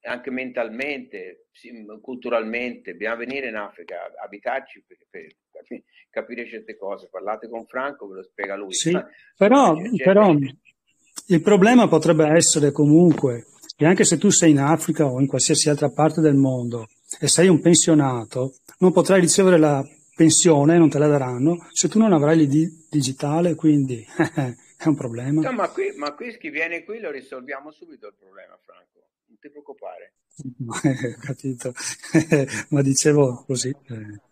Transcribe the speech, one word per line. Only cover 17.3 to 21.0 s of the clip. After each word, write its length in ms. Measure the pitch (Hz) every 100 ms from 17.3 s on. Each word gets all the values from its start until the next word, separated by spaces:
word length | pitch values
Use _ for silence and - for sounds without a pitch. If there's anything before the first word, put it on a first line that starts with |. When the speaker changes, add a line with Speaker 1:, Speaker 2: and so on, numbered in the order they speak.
| - 185
Speaker 2:
un 120 | 165
pensionato, 920 | 170 175 - 156 139 123 113 127 131 - - _
non 120 | 185
potrai 300 | 180 170 190
ricevere 360 | 175 - 190 180
la 260 | 156 143 135 _ _ -
pensione, 640 | 165 - 180 147 143 170
non 120 | 160
te 100 |
la 80 | 143